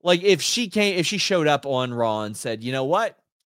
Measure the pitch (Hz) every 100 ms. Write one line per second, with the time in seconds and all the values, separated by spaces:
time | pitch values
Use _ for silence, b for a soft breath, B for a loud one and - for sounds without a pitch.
0 | 175 175 196 170 - - 226 214 208 180
1 | 156 202 - 185 151 143 139 127 127 120
2 | 113 107 107 104 127 110 117 135 135 180
3 | 226 _ _ _